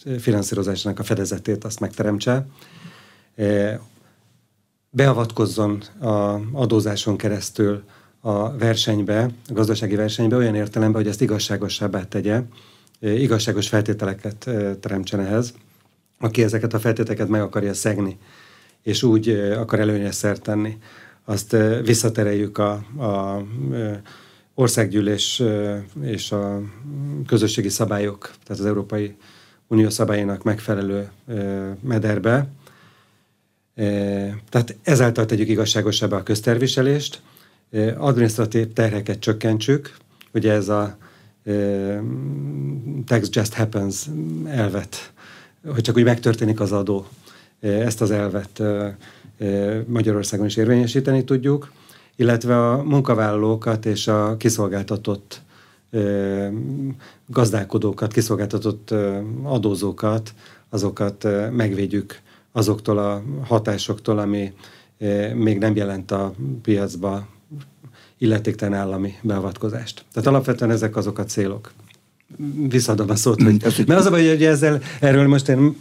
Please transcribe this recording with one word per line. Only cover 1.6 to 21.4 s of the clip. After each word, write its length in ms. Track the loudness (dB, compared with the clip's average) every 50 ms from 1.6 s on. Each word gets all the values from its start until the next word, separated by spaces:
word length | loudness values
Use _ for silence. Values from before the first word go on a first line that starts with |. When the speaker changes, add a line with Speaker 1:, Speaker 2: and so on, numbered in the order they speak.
| -4
Speaker 1:
azt 160 | -8 -8 -6
megteremtse. 680 | -6 -6 -4 -4 -2 -2 -2 -2 0 0 0 0 -2 -6 -12 -20 -20 -20 -20 -20 -20 -20 -20 -20 -20 -20 _ _ _ _ _
Eh, 440 | -2 0 0 2 2 0 -2 -4 -8 -12 -16 _ _ _ _ _ _ _ _ _ _ _ _ _ _ _ _ _ _ _ _
beavatkozzon 920 | 2 4 4 4 4 2 0 -2 0 0 0 0 2 0 0 0 0 -4 -6 -12 -12 -6
a 400 | -2 0 0 2 2 0 -2 -2 -4 -6
adózáson 640 | -4 -2 0 2 4 2 2 2 -2 -2 -2 -2 -2
keresztül 680 | 0 0 -2 -2 -4 -6 -6 -2 0 0 0 0 -2 -8 -16 -20 -20 _ _ _ _
a 360 | -4 -2 -2 0 -2 -2 -2
versenybe, 720 | 0 0 0 2 0 0 0 0 0 0 0 0 0 0 0 -2 -8 -10 -6
a 40 | -2
gazdasági 420 | 0 0 2 0 -2 -2 -2 0
versenybe 400 | 0 0 -2 0 0 0 2 4
olyan 200 | 4 2 2 2
értelemben, 460 | 0 -2 -2 0 0 2 2 2 2
hogy 80 | 0 -2
ezt 100 | 0 0
igazságosabbá 840 | 0 0 0 -2 -2 -4 -4 -4 -4 -4 -4 -4 -4 -4 -4 -4 -6
tegye, 340 | -4 -4 -2 0 0 0 0 -2 -4 -12 -20 -20 -20 _ _ _ _ _ -6
eh, 220 | -2 -2 0 2
igazságos 460 | 2 2 2 0 0 0 -2 -2 -2
feltételeket, 800 | 0 0 0 2 0 -2 -2 -2 -4 -4 -6 -8 -10 -10 -8 -8
eh, 240 | -4 -4 -2 -2 -2 -4 -6
teremtsen 400 | -6 -6 -6 -6 -4 -4 -4 -2
ehhez. 340 | -2 0 0 0 -2 -2 -6 -16 -20 _ _ _ _ _ _ _ _ _ _ -4
Aki 240 | -4 -2 2 2 2
ezeket 300 | 2 2 0 -2 0 -2
a 60 | 0
feltételeket 480 | 0 0 0 0 0 -2 -2 -2 0
meg 140 | 0 0 0
akarja 320 | 0 0 -2 -2 -2 -2 -4
szegni, 440 | -2 -2 -2 0 0 -2 -4 -6 -10 -18 -20 -20 -20 -20 -20 -20 -20 _ _ _ _ -6
és 200 | -4 -2 2 4
úgy, 260 | 4 4 4 4 2
eh, 300 | 0 0 0 0 0 -2
akar 200 | -2 -2 0 2
előnyre 320 | 2 2 2 0 -2 -4
szert 300 | -4 -2 -2 -2 -2 -2
tenni, 360 | -4 -4 -2 -2 -2 -4 -6 -10 -16 -20 -20 -20 -20 -20 -20 _ -8
azt, 280 | -6 -6 -6